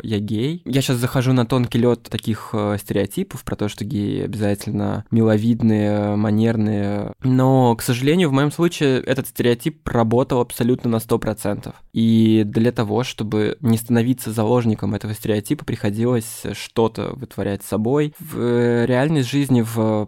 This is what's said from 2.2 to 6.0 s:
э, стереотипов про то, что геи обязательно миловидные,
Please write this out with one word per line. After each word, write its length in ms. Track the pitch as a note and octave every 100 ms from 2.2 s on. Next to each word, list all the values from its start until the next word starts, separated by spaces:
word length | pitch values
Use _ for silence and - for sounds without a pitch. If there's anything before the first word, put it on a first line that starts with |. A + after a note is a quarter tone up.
| - G#2 -
э, 240 | A2 G#2 G2+
стереотипов 640 | - G#2 G2+ - G3 -
про 120 | - G2+
то, 140 | G#2
что 160 | - G#2
геи 340 | G2+ G#2 F#2+
обязательно 840 | G2 G2+ G#2 G2+ G#2 G#2 G2+ G2+ -
миловидные, 1080 | A2+ A2 G#2+ A#2 A#2 A2+ G#2+ G#2 G#2